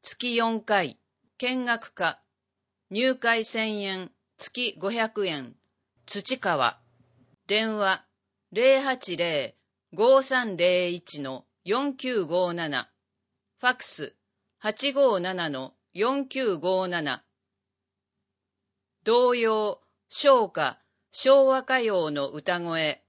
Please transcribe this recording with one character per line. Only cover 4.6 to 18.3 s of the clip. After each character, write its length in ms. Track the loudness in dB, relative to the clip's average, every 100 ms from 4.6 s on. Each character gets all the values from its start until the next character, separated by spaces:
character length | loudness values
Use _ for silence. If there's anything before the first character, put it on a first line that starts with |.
| -6 -4
五 120 | -6
百 360 | -2 -4 -2 -4
円。 280 | -4 -10 -18 _ _ _ _ -14
土 320 | -10 -6 -4
川。 400 | -2 2 0 0 _ _ _ _ _ _ -4
電 300 | -2 0 0
話、 260 | 0 -2 _ _ _ _ _
零 300 | 2 4 4
八 340 | 2 -4 -6 -4
零 380 | -2 -2 -4 _ _ _ _
五 280 | 0 6 6
三 360 | 4 -2 -2 0
零 340 | 2 4 0
一 300 | -4 -10 -10
の 240 | -10 -10 _ _
四 320 | -4 -2 -2 -4
九 300 | -4 -2 0
五 260 | 0 0
七。 380 | -2 -4 -4 -6 _ _ _ _ _ _ _
フ 80 | -2
ァ 40 |
ッ 40 | -2
ク 80 | -8
ス、 280 | -12 -12 _ _ _ _ _
八 340 | -8 -4 -2
五 260 | 2 2 2
七 300 | -2 -4 -6
の 260 | -6 -10 _ _
四 340 | -4 -2 -2 -4
九 300 | -4 -2 -2
五 280 | 0 0 -2
七。 380 | -4 -4 -6 _ _ _ _ _ _ _ _ _ _ _